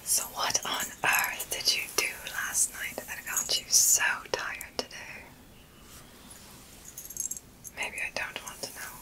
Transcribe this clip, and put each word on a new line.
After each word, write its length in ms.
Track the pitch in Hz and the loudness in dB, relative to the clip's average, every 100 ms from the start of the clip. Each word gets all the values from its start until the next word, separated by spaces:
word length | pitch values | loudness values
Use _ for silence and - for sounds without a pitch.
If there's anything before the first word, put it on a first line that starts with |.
So 200 | - - - | 4 2 2
what 260 | - - - | -2 2 2
on 200 | - - - - | 2 -2 -2 2
earth 440 | - - - - - | 4 4 2 -2 -4
did 240 | - - | 0 2
you 80 | - - - | 2 2 0
do 80 | - - - | 0 -2 -6
last 380 | - - - - | -4 0 2 2
night 220 | - - - - | 0 -6 -6 -6
that 180 | - | -8
got 340 | - - - - | -2 0 2 0
you 60 | - | 6
so 340 | - - - - - - | 8 10 8 6 2 0
tired 460 | - - - - - | -2 -2 -6 -6 -6
today? 460 | - - - - - - - - - - - - - - - - - - - - - - - - - - - - - | -6 -8 -12 -12 -14 -18 -20 -20 -20 -20 -18 -18 -18 -18 -18 -16 -16 -18 -18 -18 -16 -14 -12 -6 -4 -4 -12 -18 -14
Maybe 220 | - - - | -6 -6 -4
I 140 | - | -4
don't 300 | - - - | -4 -4 -6
want 160 | - - | -10 -10
to 80 | - | -10
know. 200 | - - - | -8 -10 -10